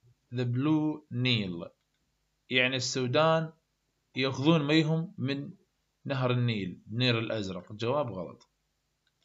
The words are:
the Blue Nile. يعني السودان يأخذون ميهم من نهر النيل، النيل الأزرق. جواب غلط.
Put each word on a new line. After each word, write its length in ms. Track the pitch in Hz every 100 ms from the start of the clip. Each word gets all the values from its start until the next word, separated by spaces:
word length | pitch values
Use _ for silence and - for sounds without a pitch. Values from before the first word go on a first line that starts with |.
| _ _ _
the 140 | 120
Blue 580 | 123 123 147 156 151 151 -
Nile. 600 | 120 127 117 98 85 87 _ _ _ _ _ _ _ _
يعني 260 | 127 127 131
السودان 760 | 123 135 123 151 160 160 160 - _ _ _ _ _ 127
يأخذون 500 | 131 127 143 165 143
ميهم 480 | 160 151 160 165 -
من 320 | 127 139 143 - _ _ _ _
نهر 260 | - 131 127
النيل، 520 | 123 123 107 92 85 -
النيل 260 | 110 127 113
الأزرق. 540 | 113 110 95 90 -
جواب 380 | 104 113 143 131
غلط. 400 | 92 78 - _ _ _ _ _ _ _ _